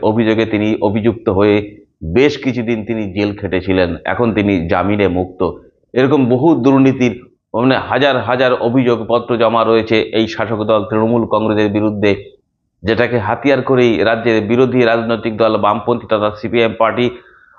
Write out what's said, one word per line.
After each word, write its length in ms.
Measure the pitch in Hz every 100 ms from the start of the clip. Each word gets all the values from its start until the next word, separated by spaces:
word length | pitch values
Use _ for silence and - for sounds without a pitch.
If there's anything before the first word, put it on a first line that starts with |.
অভিযোগে 440 | 104 110 110 110 110
তিনি 300 | 107 107 107
অভিযুক্ত 460 | 104 107 110 107 113
হয়ে 560 | 95 104 104 104 - - - 80
বেশ 240 | 92 143 147
কিছুদিন 460 | 131 120 113 110
তিনি 280 | 107 113 101
জেল 240 | 92 104 101
খেটেছিলেন, 600 | 101 90 95 92 87 82
এখন 300 | - 95 117
তিনি 340 | 107 101 95 85
জামিনে 400 | 92 95 104 95
মুক্ত। 420 | 90 90 - 87 - - _ _
এরকম 340 | 120 131 147 123
বহু 280 | 127 165
দুর্নীতির, 680 | 143 123 135 135 127 123 95 - _ _
মানে, 220 | 110 127 120
হাজার 440 | - 123 143 127
হাজার 340 | 110 127 131
অভিযোগপত্র 840 | 123 117 127 123 113 104 117 117 123
জমা 280 | 113 113
রয়েছে 360 | 113 113 110 110
এই 280 | - 110 110
শাসক 360 | - 110 107
দল 200 | 107 110
তৃণমূল 420 | 101 110 110 120 107
কংগ্রেসের 460 | 107 107 107 107
বিরুদ্ধে, 640 | 104 107 104 101 98 - - _ _ _ _
যেটাকে 360 | 92 113 120 120
হাতিয়ার 440 | 101 117 143 135
করেই 360 | 131 127 123 92
রাজ্যের 480 | 104 117 117 110 101
বিরোধী 360 | 117 131 127
রাজনৈতিক 540 | 117 117 113 113 117 107
দল 200 | 113 107
বামপন্থী 500 | 101 110 117 117 113
তথা 300 | 107 107 104
সিপিএম 380 | 113 117 113 101
পার্টি 320 | 110 107 123 - - - _